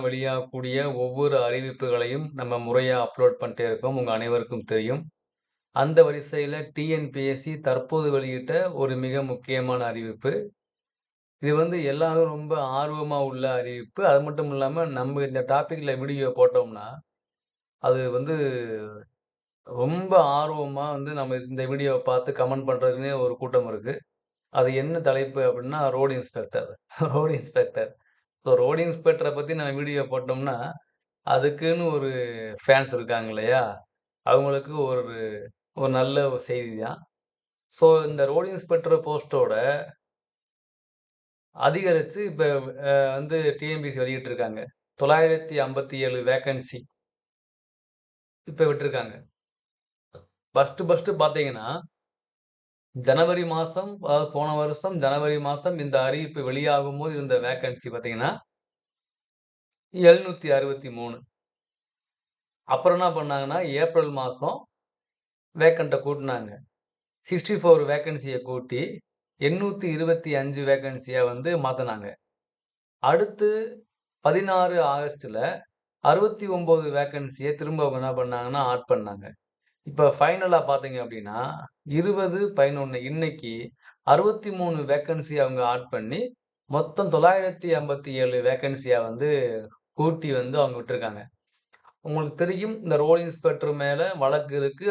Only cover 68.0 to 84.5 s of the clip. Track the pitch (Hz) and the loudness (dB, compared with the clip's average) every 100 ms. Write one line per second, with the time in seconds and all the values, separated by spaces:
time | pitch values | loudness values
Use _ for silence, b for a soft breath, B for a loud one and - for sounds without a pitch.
68 | 156 147 135 127 127 127 127 123 160 - | -2 -6 -6 -8 -6 -8 -6 -6 -6 -8
69 | - _ _ - 143 180 202 202 180 156 | -18 _ _ -4 -2 0 -2 -4 -4 0
70 | 165 165 160 139 139 139 139 135 135 131 | 0 0 0 -2 -2 -2 2 2 0 -8
71 | 127 127 123 123 135 170 131 131 123 107 | -4 0 0 0 -2 -2 -2 -2 -4 -6
72 | 101 - _ _ _ _ _ _ _ _ | -10 -16 _ _ _ _ _ _ _ _
73 | 127 165 208 208 208 214 220 - _ _ | 4 4 2 0 0 0 -4 -10 _ _
74 | _ _ - 180 196 185 180 175 147 143 | _ _ 2 2 2 2 4 2 2 0
75 | 147 143 120 107 139 190 - _ _ _ | -4 -8 -10 -4 -4 -4 -12 _ _ _
76 | 139 175 214 214 202 180 165 160 151 143 | 4 4 4 0 -4 -2 2 2 2 -2
77 | 143 143 135 - 139 147 151 156 143 131 | -2 -4 -8 -6 -6 -4 -4 0 0 0
78 | 131 127 123 123 123 143 127 123 - 117 | -2 -2 -2 -4 -4 -2 0 0 0 0
79 | 107 101 104 - _ _ _ _ - 143 | -2 -12 -16 -20 _ _ _ _ -8 2
80 | 147 139 151 190 185 170 139 139 135 127 | 4 6 2 2 2 2 2 -2 -2 -8
81 | 117 113 101 110 135 156 - _ 151 147 | -10 -10 -10 -6 -6 -8 -16 _ -4 0
82 | 185 196 190 180 202 196 139 143 135 127 | 0 0 0 0 0 2 2 2 -4 -6
83 | 131 156 160 - 117 113 123 - b b | -6 -4 -4 -4 -10 -10 -12 -16 b b
84 | - 147 208 214 208 | 4 4 4 0 -4